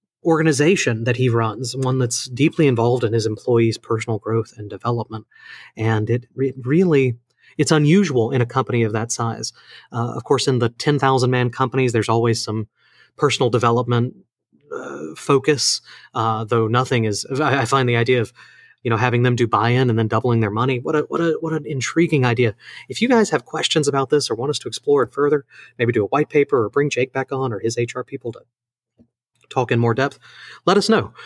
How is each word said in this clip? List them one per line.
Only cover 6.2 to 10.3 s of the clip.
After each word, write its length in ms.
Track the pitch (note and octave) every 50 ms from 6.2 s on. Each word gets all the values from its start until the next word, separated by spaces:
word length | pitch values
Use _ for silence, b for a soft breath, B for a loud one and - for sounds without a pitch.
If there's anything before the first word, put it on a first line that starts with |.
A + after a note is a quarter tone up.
| A#2+ _ -
re-, 180 | B2 C3 C3+ B2+ C3
really, 560 | A#2 B2+ D3 F3 F#3+ F3 D#3 C#3 C3 B2+ A#2+ - _ _ b b b b b b
it's 140 | D3+ -
unusual 600 | D#3+ D#3 D3+ D3 E3+ G3+ G3+ D#3+ C3 B2 A2 B2
in 100 | C#3 C3
a 40 | A#2+
company 380 | A#2+ - C3 B2+ - B2 A#2 A2+
of 100 | G#2+ A2
that 180 | A2 A2 A#2
size. 420 | - - A#2 A2+ A2+ - A2 - - B B B B B B B
Uh, 220 | B A#2 A#2 A#2+ -
of 80 | A#2 -
course, 220 | -